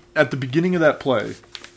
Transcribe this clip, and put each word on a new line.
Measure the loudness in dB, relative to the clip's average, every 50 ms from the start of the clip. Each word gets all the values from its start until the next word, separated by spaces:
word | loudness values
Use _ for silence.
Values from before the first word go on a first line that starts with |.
| -14 _ 0
at | 0 0 2
the | 0
beginning | -4 -4 -2 0 0 0 2 2
of | 2
that | 2 2 2 0
play, | 0 0 0 0 -2 -4 -10 -14 -18 -20 -20 -20 -20 -20 -20